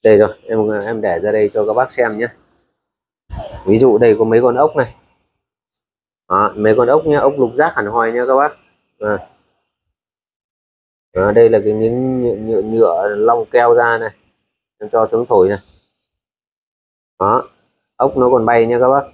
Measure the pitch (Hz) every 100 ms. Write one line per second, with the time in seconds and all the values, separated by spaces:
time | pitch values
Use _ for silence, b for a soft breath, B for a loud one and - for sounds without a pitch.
0 | 113 104 107 - - 110 107 104 101 113
1 | 104 85 101 107 104 110 104 110 131 -
2 | 117 107 120 _ _ _ _ _ _ _
3 | _ _ _ - - - 95 110 131 107
4 | 117 107 113 113 123 123 156 151 117 -
5 | _ _ _ _ _ _ _ _ _ _
6 | _ _ _ 92 104 107 107 110 120 147
7 | 156 147 131 143 120 123 160 147 104 117
8 | 113 120 123 135 147 - _ _ _ _
9 | 107 101 - _ _ _ _ _ _ _
10 | _ _ _ _ _ _ _ _ _ _
11 | _ 92 98 110 117 110 107 107 113 123
12 | 131 131 123 101 110 107 107 113 107 -
13 | 101 104 110 117 110 123 120 120 117 117
14 | 110 - _ _ _ _ _ _ 107 117
15 | 110 113 123 104 92 101 _ _ _ _
16 | _ _ _ _ _ _ _ _ _ _
17 | _ _ 98 123 - _ _ _ _ _
18 | 139 139 123 127 110 117 117 120 127 139
19 | -